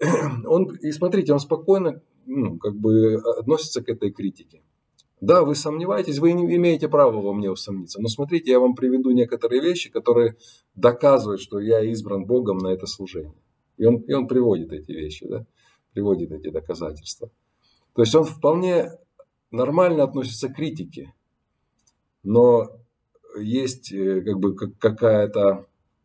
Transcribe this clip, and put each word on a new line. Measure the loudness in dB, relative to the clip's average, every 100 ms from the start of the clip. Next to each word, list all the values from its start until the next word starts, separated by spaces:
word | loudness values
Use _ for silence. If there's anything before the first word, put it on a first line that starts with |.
<clears throat> | 0 0 -2 -6 0
он, | 2 2 -4
и | -8
смотрите, | -4 0 2 2
он | 0
спокойно, | 0 -2 2 2 0 -6 _ _ -8
ну, | -4 -4 -4
как | -8 -2
бы | 2 4 4 2 -2 -2
относится | 0 0 -2 -6
к | -6
этой | -4 -6
критике. | -4 -8 -10 _ _ _ _ _ _ _ _
Да, | 4 4
вы | 4
сомневаетесь, | 0 -4 -4 -2 -2 -2 0
вы | 2
не | 2 0 2
имеете | 2 2 2
права | 4 4 2
во | -2
мне | -4 -4
усомниться. | -6 -8 -10 -10 -8
Но | -6
смотрите, | -6 -4 -2 2
я | 4
вам | 4
приведу | 2 0 0 2
некоторые | 2 2 -2 -2 0
вещи, | 0 -2 -6
которые | -4 2 2 2 -2 -16 _ _
доказывают, | 0 2 4 4 4 2 -6
что | -8 -6
я | 0 0
избран | 0 -4 -6 -6
Богом | 0 0 0 -2
на | -4
это | -4 -6
служение. | -12 -12 -12 -14 -18 _ _ _ 0
И |
он, | 2 2
и | 0
он | -2 0
приводит | 0 2 0 -4
эти | -12 -12
вещи, | -12 -12 -12 -12
да? | -12 -12 _ _ _ _
Приводит | -4 0 0 -4
эти | -10 -10
доказательства. | -8 -8 -8 -10 -10 -16 -16 -18 _ _ _ _ _ _
То | 0
есть | 4
он | 4
вполне | 2 0 0 2 0 0 -2 -8 _ _ _ _ _
нормально | -4 0 2 2 2
относится | 0 -2 -6 -6 -8
к |
критике. | -6 -8 -8 -12 -16 -20 _ _ _ _ _ _ _ _ _ _ _
Но | 0 4 6 4 0 -10 _ _ _ _ -18 -10
есть, | -4 -2 -4 -6 -10
э, | -4 -2 -2
как | -2 -2
бы, | -2
как-, | -2 -10 -2
какая-то | -2 2 2 2 0 2 2 0 -6 _ _ _